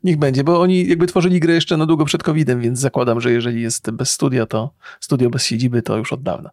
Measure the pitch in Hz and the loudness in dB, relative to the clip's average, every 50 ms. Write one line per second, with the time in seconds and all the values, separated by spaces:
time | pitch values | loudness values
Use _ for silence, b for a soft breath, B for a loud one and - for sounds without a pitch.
0 | - 185 170 151 151 139 131 127 139 151 175 170 175 185 185 185 180 185 180 165 | 2 0 2 2 2 0 2 0 2 2 2 4 4 4 4 2 2 2 2 2
1 | 170 180 - 190 170 185 180 180 151 165 165 165 160 - 170 156 156 156 165 151 | 0 0 2 2 2 4 2 2 4 2 2 2 2 0 0 0 2 2 2 2
2 | 156 147 - 175 - - 156 156 156 131 127 123 120 117 123 123 135 135 - 139 | 2 0 0 -2 -2 0 0 0 2 2 0 0 0 -2 -2 0 -2 -2 0 0
3 | 123 123 117 117 117 123 120 117 117 123 117 117 117 113 113 - _ - 113 113 | 0 0 0 0 2 0 0 0 0 -2 -4 -4 -4 -4 -6 -6 _ -8 -6 -4
4 | 127 123 - - - 139 127 127 113 - - 107 110 143 _ B B B B B | -4 -4 -2 -2 -2 0 0 0 -2 -2 -2 -4 -4 -4 _ B B B B B
5 | - - 147 127 123 120 120 123 - - 123 113 127 127 120 120 113 - 107 107 | -6 -4 0 2 2 2 0 0 -4 -2 -2 0 -2 0 0 0 -2 -2 -4 -4
6 | 107 - - 127 131 - 90 - - - | -4 -6 -8 -6 -6 -6 -8 -8 -10 -16